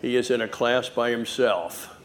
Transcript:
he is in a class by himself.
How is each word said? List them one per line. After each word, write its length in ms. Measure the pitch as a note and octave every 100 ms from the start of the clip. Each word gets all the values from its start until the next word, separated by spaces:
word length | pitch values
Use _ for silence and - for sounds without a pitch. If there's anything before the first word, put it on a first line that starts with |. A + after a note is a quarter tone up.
he 160 | B2+ B2
is 140 | A#2+
in 100 | B2
a 80 | A2
class 400 | - A#2+ B2 A#2+
by 220 | - A#2+
himself. 840 | A#2+ A2+ - A#2+ F#2 E2 - - -